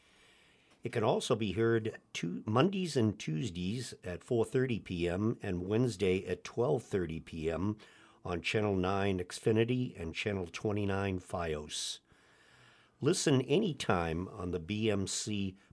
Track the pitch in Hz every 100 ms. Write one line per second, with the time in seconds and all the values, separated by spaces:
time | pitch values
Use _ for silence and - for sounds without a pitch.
0 | _ _ _ _ _ _ _ _ 113 123
1 | 110 208 - 107 107 92 113 113 110 -
2 | _ - 87 - - 113 180 196 180 139
3 | 110 - - 156 120 87 90 127 120 -
4 | 92 85 - 120 107 131 131 101 - 87
5 | 85 90 107 - 107 90 92 110 127 95
6 | 95 92 92 90 - - 127 135 - 98
7 | 82 80 - 82 78 80 101 104 - -
8 | - - 92 85 - 113 104 95 90 98
9 | 98 92 90 - 117 110 117 127 127 -
10 | 82 - 107 98 85 - 107 104 98 98
11 | 98 92 - 92 85 76 76 - - -
12 | _ _ _ _ _ - - - _ -
13 | 135 185 165 131 131 160 214 123 - 92
14 | 82 82 92 107 90 87 82 104 110 101
15 | 95 - - 104 98 - _